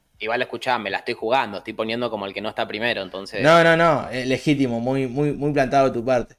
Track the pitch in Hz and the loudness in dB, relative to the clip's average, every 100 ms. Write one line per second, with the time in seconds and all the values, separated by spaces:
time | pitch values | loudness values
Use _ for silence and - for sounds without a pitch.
0 | _ _ 107 120 127 117 - 120 101 95 | _ _ -6 -4 -4 -4 -2 -2 -2 -4
1 | - - 110 131 117 98 - 107 110 113 | -4 -4 0 0 0 -6 -10 -6 -4 -2
2 | 120 110 98 98 104 104 107 107 117 104 | -4 -4 -6 -6 -6 -6 -6 -4 -2 -2
3 | 95 92 98 107 139 170 165 165 170 139 | -4 -10 -8 0 4 6 6 6 4 2
4 | 92 120 127 127 - 139 131 117 120 135 | 0 -6 -2 0 2 2 2 0 -2 -2
5 | 131 123 147 123 143 143 131 139 135 117 | -2 -2 -2 -2 -2 0 2 4 2 2
6 | 117 123 110 | 0 0 0